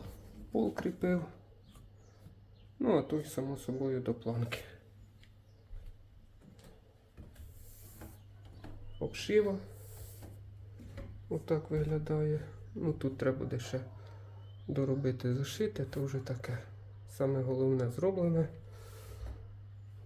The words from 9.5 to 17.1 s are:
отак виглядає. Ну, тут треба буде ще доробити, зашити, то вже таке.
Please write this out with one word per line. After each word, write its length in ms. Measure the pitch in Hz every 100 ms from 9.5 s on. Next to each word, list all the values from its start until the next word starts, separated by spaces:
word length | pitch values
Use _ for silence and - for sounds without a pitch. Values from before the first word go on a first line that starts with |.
| 196 - - - - - - - - - - - - - - - - -
отак 420 | 160 - 156 156
виглядає. 680 | 156 151 156 156 151 151 151 - - -
Ну, 180 | 214 170
тут 260 | 151 135 -
треба 200 | 131 135
буде 200 | 123 123
ще 220 | - 131 120 - - - - - - - -
доробити, 680 | 143 135 135 135 123 123
зашити, 500 | 131 139 - 214 -
то 200 | 131 147
вже 140 | 135 135
таке. 400 | 131 120 - 120 - - - - -